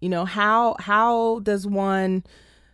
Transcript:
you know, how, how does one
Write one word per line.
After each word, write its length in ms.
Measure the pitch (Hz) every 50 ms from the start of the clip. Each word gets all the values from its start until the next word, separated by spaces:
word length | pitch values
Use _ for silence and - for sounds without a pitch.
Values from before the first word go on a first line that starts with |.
you 80 | - 180
know, 160 | 185 170 175
how, 520 | 185 175 208 208 208 220 226 240 226 226 -
how 600 | 180 202 202 214 226 240 240 233 226 226 226 233
does 260 | 196 214 208 202 190
one 580 | 202 202 196 196 196 190 190 190 190 185 185 - - - - - _ _ _ _ _